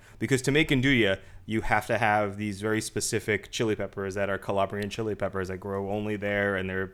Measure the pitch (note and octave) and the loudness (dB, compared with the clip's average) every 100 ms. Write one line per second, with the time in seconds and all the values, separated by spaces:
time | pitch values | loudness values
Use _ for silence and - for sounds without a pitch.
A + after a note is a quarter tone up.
0 | - - A2+ C3 C#3 C#3+ D3 C#3 C3 B2+ | -16 -6 0 2 4 2 4 4 4 6
1 | G2+ F#2+ - - - G#2+ - G#2+ - G#2+ | 4 2 -4 -16 -4 -2 2 2 2 2
2 | A2 G#2+ G#2 G2+ G#2 F#2+ G#2+ A2 A2 A2 | 4 4 2 -2 -6 -4 -2 0 -2 -4
3 | - A2+ - G2+ - - A#2 G#2 G2 - | -2 -2 0 -2 -2 -2 0 0 -4 -6
4 | G2 F#2+ G2 F#2+ - G2 G2 G2+ G#2 G#2+ | -6 -2 -2 -2 -2 0 0 -2 -6 -4
5 | A2 G2 F#2+ F#2+ F2+ F#2 G2+ G2 G2 G#2 | -4 -2 -2 -2 -4 -6 -6 -4 -4 -4
6 | G#2 G#2 G2+ G2+ G2+ F#2+ F#2+ F#2+ F#2+ | -4 -4 -2 0 2 0 -2 -2 -4